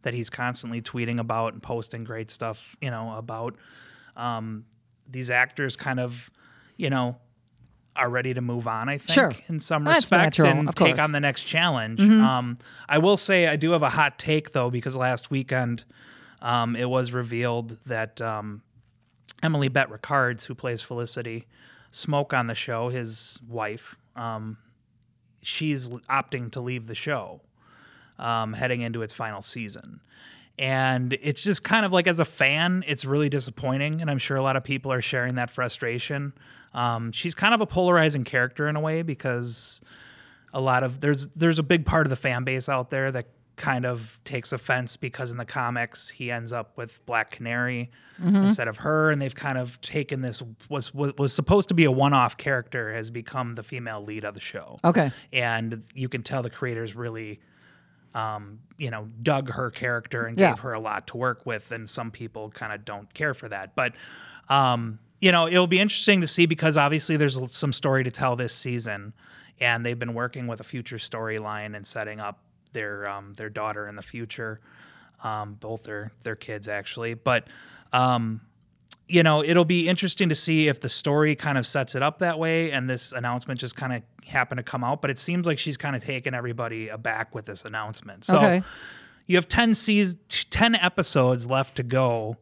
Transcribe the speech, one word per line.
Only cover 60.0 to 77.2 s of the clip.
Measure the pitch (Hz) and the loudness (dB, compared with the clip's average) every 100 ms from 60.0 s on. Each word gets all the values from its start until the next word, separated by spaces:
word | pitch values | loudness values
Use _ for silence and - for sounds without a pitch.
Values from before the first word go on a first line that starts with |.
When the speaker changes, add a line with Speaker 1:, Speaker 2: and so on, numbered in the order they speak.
| - 120 113 | -4 -6 -4
Speaker 1:
and | 120 | 4
Speaker 2:
Yeah. | 185 | 4
Speaker 1:
gave | 107 | 4
her | 127 | -4
a | 113 | -6
lot | 110 101 - | -4 -6 -6
to | 120 | -4
work | 127 120 - | -2 -2 -6
with, | 110 - | -8 -6
and | 113 110 | -10 -6
some | - 117 | -6 -6
people | 104 113 113 107 | -10 -12 -10 -14
kinda | - 113 104 | -10 -10 -8
don't | 104 104 104 | -10 -14 -14
care | - 151 | -4 -4
for | 131 117 | -4 -8
that. | 101 95 - | -10 -6 -2
But, | 127 - - - - - - | -2 -2 -20 -18 -20 -20 2
um, | 139 131 120 117 110 _ _ | 4 4 2 -2 -8 _ _
you | 190 | 4
know, | 175 165 | 4 6
it'll | 180 180 | 4 6
be | 185 | 4
interesting | 202 - - 196 | 4 2 4 4
to | 160 | 4
see, | - 170 | 4 4
because | 156 160 151 | 6 2 4
obviously | 143 156 151 156 | 4 2 0 2
there's | 147 131 | 2 2
l-, | 127 | -4
some | - 147 | -2 -2
story | 127 147 135 | 0 2 2
to | 127 | 0
tell | - 135 123 | -2 -2 0
this | 123 | -2
season, | - 131 120 113 101 104 - - - - _ | -4 -4 -4 -6 -10 -12 -18 -20 -20 -20 _
and | 120 117 | 0 0
they've | 120 120 | -2 -4
been | 120 | -6
working | 117 123 127 120 | -4 -6 -6 -8
with | 113 | -8
a | |
future | 110 123 117 113 | -8 -10 -8 -10
storyline | - 117 113 110 107 107 104 104 | -10 -8 -6 -6 -6 -8 -8 -8
and | 98 | -6
setting | - 107 107 | -4 -6 -8
up | 104 101 _ _ _ | -10 -12 _ _ _
their, | 120 104 101 101 | -8 -6 -6 -6
um, | 101 101 | -8 -10
their | 101 110 | -12 -10
daughter | 107 107 104 104 | -6 -6 -6 -8
in | 104 | -12
the | |
future, | 101 123 113 - 113 107 _ - - - _ _ | -14 -12 -10 -8 -10 -10 _ -20 -20 -20 _ _
um, | 110 107 104 107 | -8 -6 -8 -12
both | 107 113 | -10 -10
their, | - 104 110 _ | -8 -10 -10 _
their | 117 107 | -10 -10
kids, | - 107 104 | -10 -10 -6
actually. | 104 95 - 117 | -8 -8 -8 -6
But, | 117 | -2